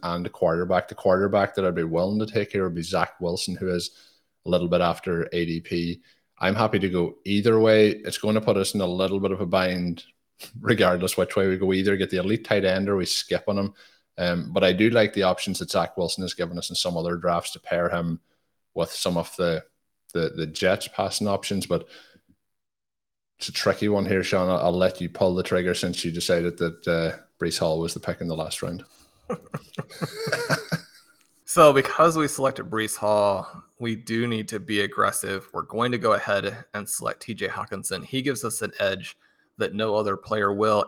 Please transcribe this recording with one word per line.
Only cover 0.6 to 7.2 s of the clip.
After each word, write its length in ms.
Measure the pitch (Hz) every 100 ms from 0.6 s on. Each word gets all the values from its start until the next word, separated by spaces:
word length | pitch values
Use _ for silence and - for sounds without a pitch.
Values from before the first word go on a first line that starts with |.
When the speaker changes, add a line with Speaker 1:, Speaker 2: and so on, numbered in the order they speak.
| 90 90 -
Speaker 1:
The 60 |
quarterback 600 | - 101 92 98 101 98
that 100 | -
I'd 100 | 95
be 80 | 87
willing 380 | 82 82 92 107
to 60 | 110
take 260 | 113 104
here 120 | 104
would 120 | 92 87
be 60 |
Zach 380 | 82 90 82 -
Wilson, 360 | 87 87 - 90
who 120 | 95
is 220 | 87 85 - - _ _ _
a 40 | -
little 200 | 87 87
bit 120 | 87
after 480 | 87 85 - 85 82
A 120 | 87
D 160 | 82 82
P. 400 | 82 85 85 87 _ _ _ -
I'm 160 | 92
happy 240 | 104 110 101
to 100 | 92
go 260 | 90 85 -